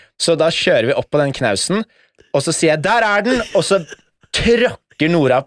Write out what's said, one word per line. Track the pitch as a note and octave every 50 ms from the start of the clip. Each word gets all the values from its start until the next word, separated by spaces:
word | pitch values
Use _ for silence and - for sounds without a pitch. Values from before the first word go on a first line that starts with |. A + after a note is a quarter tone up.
| - _ _ -
Så | - - E3 D3
da | D#3 E3
kjører | E3 - - - E3+ B2+ A2+
vi | A#2+ -
opp | - C3+ -
på | - D3
den | D3 C#3 C3+
knausen, | - C3+ A2 G2+ F#2+ - - F3+ G#3+ A3 - _ _ _ _ _ _ _ _
og | - C#3+
så | B2+ E3+ D#3+
sier | - - D#3+ D3+ D#3
jeg, |
«Der | C#3+ F#3 A3+ A#3+
er | A3+ G#3+ G3+ G3+
den!» | F#3+ A#3+ B3+ B3 G#3+ - -
Og | F#3+ D#3+
så | - G3 G3 D#3+ - - - _ _ _ _ _ _
tråkker | - - - A#3 A#3 A#3 A#3+ A#3 - - _ _ _ - D3 D#3+
Nora, | F3 E3 C#3+ B2+ B2 B2+ -